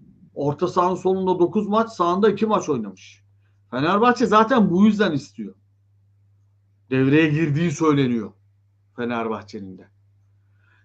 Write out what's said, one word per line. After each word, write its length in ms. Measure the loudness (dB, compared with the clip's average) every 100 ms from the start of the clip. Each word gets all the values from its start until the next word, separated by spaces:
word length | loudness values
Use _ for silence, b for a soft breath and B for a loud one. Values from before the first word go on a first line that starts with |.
| -20 _ _
orta 340 | -6 -4 -2 -2
sahanın 260 | 0 0
solunda 440 | 0 0 0 0 2
dokuz 280 | 0 0 0
maç, 220 | 0 -2
sağında 400 | -2 -2 2 2
iki 160 | 2 0
maç 220 | 0 0
oynamış. 560 | -4 -6 -14 -20 -20 _ _ _ _ _
Fenerbahçe 560 | -4 0 2 2 2 2
zaten 440 | 2 4 2 2
bu 160 | 4 4
yüzden 260 | 4 0
istiyor. 420 | -2 -8 -14 -16 -16 _ _ _ _ _ _ _ _ _ _ _ _ -6
Devreye 380 | 0 2 4 2
girdiği 420 | 0 -2 -2 -2
söyleniyor 600 | -2 0 0 0 -2 -6 -14 _ _ _ _ _ -10
Fenerbahçe'nin 840 | -8 -6 -6 -8 -12 -16 -16 -18
de. 100 | -20 _ _ _ _ _ _ _ _ _